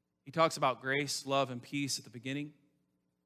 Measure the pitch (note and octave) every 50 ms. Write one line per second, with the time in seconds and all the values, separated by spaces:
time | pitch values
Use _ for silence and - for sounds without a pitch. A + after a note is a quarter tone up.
0 | _ _ _ _ _ C#3+ B2+ E3 E3 D#3+ - - D3 C3 B2 - B2+ C3 C3+ C#3+
1 | D3 C3+ - - - C3+ C3+ C#3 C3+ B2+ B2+ A#2+ - - D3 C#3+ C#3+ C3 - -
2 | - A2 A2 B2 A2+ C3 C#3 C#3+ D3 D3+ D3+ _ _ _ _ _ _ _ _ _
3 | _ _ _ _ _